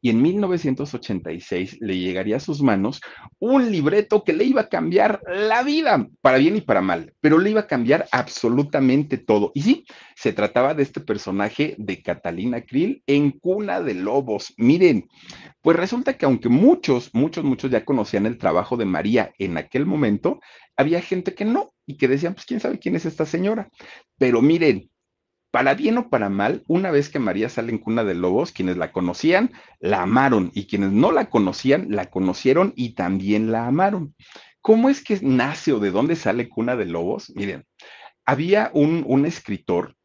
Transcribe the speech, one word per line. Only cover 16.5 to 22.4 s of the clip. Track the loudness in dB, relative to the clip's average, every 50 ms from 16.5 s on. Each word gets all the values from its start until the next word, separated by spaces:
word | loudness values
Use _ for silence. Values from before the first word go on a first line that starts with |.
| 4 6 6 6 6 4 2 0 0 0 0 -2 0
muchos, | 0 0 0 -2 -4 -2
muchos | -2 -2 -2 -2 -2
ya | -2 -2 0
conocían | 0 -2 -2 0 -2 -2 -2 -2
el | -2 -4 0
trabajo | 0 2 2 2 0 0 -2
de | -2 -2
María | -2 -2 -2 0 2 2 2 0 0 _ _
en | -6 -4 -4
aquel | -6 -8 -4 -4 -2 -2
momento, | 0 0 0 0 0 0 0 -2 -4 -4 -4 -12 -20 -20 -20 -20 _ _
había | -2 0 0 0 -2
gente | -2 -4 -6 -4 -4 -6
que | -6 -4 -4
no, | -2 -2 -2 -4 -6 _ _ _
y | -18 -4
que | -2 0 0
decían, | 2 0 -2 -6 -8
"Pues, | -8